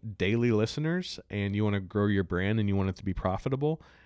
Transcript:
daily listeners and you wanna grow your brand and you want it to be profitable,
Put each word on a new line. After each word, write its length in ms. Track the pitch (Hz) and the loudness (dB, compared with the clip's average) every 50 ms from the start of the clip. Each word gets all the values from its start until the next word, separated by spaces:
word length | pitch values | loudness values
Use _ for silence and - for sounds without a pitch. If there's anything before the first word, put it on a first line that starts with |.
| - 110 98 - | -10 -12 -4 0
daily 320 | 92 98 110 117 120 123 | 0 2 2 2 4 4
listeners 680 | 110 107 110 - - 147 151 160 170 185 175 - - - - - | 4 4 2 0 -2 -4 -2 -2 -2 -2 -4 -6 -10 -14 -12 -6
and 240 | 101 101 101 101 101 | -4 -2 -2 0 0
you 80 | 104 107 | 2 2
wanna 160 | 107 101 101 | 2 0 0
grow 260 | 92 90 - 104 104 | -4 -2 0 2 2
your 180 | 104 101 98 92 | 4 2 2 0
brand 340 | - 87 90 95 101 110 113 | 0 0 0 0 0 2 2
and 100 | 104 101 | 2 2
you 60 | 98 | 2
want 140 | 98 95 95 | 2 0 0
it 80 | 92 | -2
to 80 | - - | -2 -4
be 100 | 98 90 | -4 -4
profitable, 640 | - - 92 95 98 - 131 135 135 147 151 160 - - - - - - | 0 0 -2 -2 0 -2 -2 -2 0 0 -2 -2 -4 -8 -20 -20 -20 -20